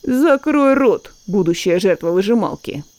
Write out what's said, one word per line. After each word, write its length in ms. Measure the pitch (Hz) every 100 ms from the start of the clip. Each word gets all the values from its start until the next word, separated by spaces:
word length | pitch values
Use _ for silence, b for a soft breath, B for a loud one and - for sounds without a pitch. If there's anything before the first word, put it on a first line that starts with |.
"Закрой 720 | - 247 320 277 311 294 277
рот, 400 | 269 262 175 - _ -
будущая 520 | 196 170 170 180 175
жертва 320 | 190 165 170
выжималки!" 720 | 180 196 233 180 - - 143 147